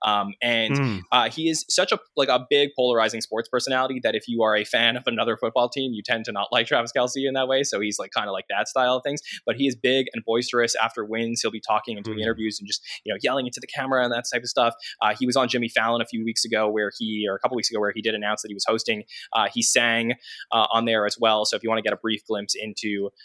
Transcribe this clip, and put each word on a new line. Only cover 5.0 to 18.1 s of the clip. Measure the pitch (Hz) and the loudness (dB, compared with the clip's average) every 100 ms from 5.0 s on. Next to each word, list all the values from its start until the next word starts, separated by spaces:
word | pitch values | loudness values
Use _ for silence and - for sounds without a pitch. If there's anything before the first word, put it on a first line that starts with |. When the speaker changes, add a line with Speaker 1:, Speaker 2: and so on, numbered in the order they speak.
| 123 | 0
Speaker 1:
another | 113 117 110 | 0 0 0
football | 113 123 120 | 0 2 2
team, | 139 131 | 0 -4
you | 110 104 | -4 -2
tend | 117 110 | -2 -2
to | |
not | 104 104 | -4 0
like | 123 113 | 0 2
Travis | 135 117 139 | 2 0 0
Kelce | 123 135 135 | 0 0 -2
in | |
that | 131 131 | 0 2
way. | 135 | 2
So | 143 101 | 2 0
he's, | 104 101 | -2 -4
like, | 98 117 | -4 -4
kinda | 104 | -4
like | 95 - | -4 -4
that | 98 110 | -4 -2
style | 135 123 127 | 2 2 2
of | |
things. | 143 147 - - - | -2 -6 -8 -10 -4
But | 117 | 0
he | 139 | 0
is | 117 | 0
big | 123 131 127 | 2 2 0
and | 117 110 | -4 -2
boisterous | 117 123 120 117 - | -2 0 2 2 2
after | 113 - 107 | 0 -2 -4
wins. | 110 117 117 | -2 -2 -2
He'll | 113 | -4
be | 110 | -4
talking | - 107 - 107 | 0 0 0 -8
and | |
doing | 107 107 | -8 -4
Speaker 2:
Hmm. | |
Speaker 1:
interviews | 110 113 110 104 | -2 -2 -4 -6
and | 98 | -6
just, | - - - - | -8 -8 -12 -8
you | |
know, | 104 | -2
yelling | 127 135 127 | -2 0 -4
into | 131 | -8
the | 131 | -10
camera | - 131 131 | -6 0 2
and | 123 | 2
that | 120 - | 0 -2
type | 123 | -4
of | 123 | -2
stuff. | - 120 117 - - | 2 2 2 -10 0
Uh, | 107 107 | 0 2
he | 123 | 2
was | 131 | 2
on | 123 | 2
Jimmy | 127 117 | 0 0
Fallon | - 113 117 | 0 2 0
a | 113 | -2
few | 113 | -4
weeks | 113 110 113 | -2 -2 0
ago | 110 107 | 0 2
where | 107 104 - | 2 0 -2
he, | 110 107 104 | -4 -2 -2
or | 98 | 0
a | |
couple | 123 123 | -2 -2
weeks | 104 | -2
ago | 113 | -2
where | 104 | -2
he | 107 | -2
did | 110 | -2